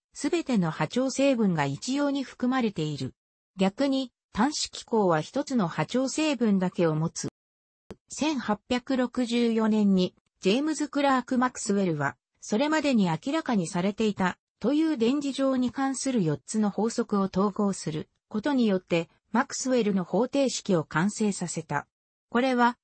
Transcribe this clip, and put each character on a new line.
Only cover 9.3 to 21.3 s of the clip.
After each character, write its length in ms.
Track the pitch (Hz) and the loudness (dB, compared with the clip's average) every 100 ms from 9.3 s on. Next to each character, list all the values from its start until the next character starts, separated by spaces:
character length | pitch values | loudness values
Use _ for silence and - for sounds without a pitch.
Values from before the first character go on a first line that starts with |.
| 240 233 | 0 2
四 160 | 226 220 | 2 2
年 260 | 214 202 | 4 4
に、 200 | 190 185 - _ _ | 4 2 -4 _ _
ジ 100 | 185 | 0
ェ 80 | 233 | 2
ー 40 | |
ム 120 | 302 302 | 0 -2
ズ・ 120 | 294 | -2
ク 140 | 285 | 0
ラ 160 | 277 262 | 2 2
ー 40 | |
ク・ 160 | - 254 | 0 0
マ 120 | 254 | 0
ク 100 | - | -2
ス 140 | - | -2
ウ 20 | 202 | 0
ェ 100 | 190 | 0
ル 120 | 151 | 0
は、 180 | 139 - _ _ | -4 -6 _ _
そ 160 | - 208 | -4 0
れ 120 | 294 | 2
ま 120 | 311 | 2
で 140 | 285 | 2
に 120 | 240 180 | 2 2
明 260 | 160 - | 0 -2
ら 100 | 320 | -4
か 140 | 320 214 | 0 -2
に 100 | 165 | -2
さ 160 | 175 | -2
れ 100 | 190 | -2
て 140 | 208 220 | 0 -2
い 80 | |
た、 240 | 196 185 - _ _ | 0 -2 -4 _ _
と 120 | 208 | 0
い 100 | 294 | 2
う 120 | 320 277 | 2 2
電 220 | 226 285 | 0 0
磁 140 | 277 | -2
場 240 | 254 269 262 | -2 0 0
に 160 | 247 | -2
関 240 | 277 269 262 | -2 -4 -2
す 140 | 262 | -2
る 100 | 247 | 0
四 160 | 160 147 | 0 0
つ 200 | - 220 | -4 -2
の 100 | 208 | 0
法 180 | 190 220 | 0 -2
則 300 | - 226 202 | -2 -2 0
を 40 | |
統 280 | 190 185 208 | 0 0 0
合 220 | 190 202 | 0 -2
す 180 | 185 - | -4 -6
る 160 | 151 - _ _ | -8 -10 _ _
こ 120 | 214 | -6
と 140 | 294 | -2
に 120 | 269 220 | 2 2
よ 100 | 190 | 0
っ 20 | |
て、 300 | - 170 170 _ _ | 0 -2 -2 _ _
マ 120 | 220 - | -2 -2
ク 100 | - | -4
ス 140 | 254 | 0
ウ 40 | |
ェ 80 | 254 | 0
ル 120 | 208 | 2
の 100 | 196 | 0
方 160 | 170 180 | 0 0
程 280 | 254 277 269 | 0 0 0
式 280 | - - 175 | -2 0 0
を 80 | |
完 260 | 151 156 196 | 0 0 0
成 220 | - 214 | 0 -2